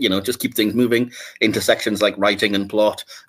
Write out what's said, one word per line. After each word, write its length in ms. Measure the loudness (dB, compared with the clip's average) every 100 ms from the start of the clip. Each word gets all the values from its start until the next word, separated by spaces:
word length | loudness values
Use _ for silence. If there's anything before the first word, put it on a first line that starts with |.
you 80 | 0
know, 100 | 0
just 200 | -2 -4
keep 140 | -4
things 200 | -2 0
moving, 400 | 2 2 2 -2 -6 -20 -2
into 220 | 0 0
sections 400 | 2 0 0 0
like 140 | 0 2
writing 380 | 0 2 0 -2
and 140 | -2
plot, 360 | 0 0 0 -10 -20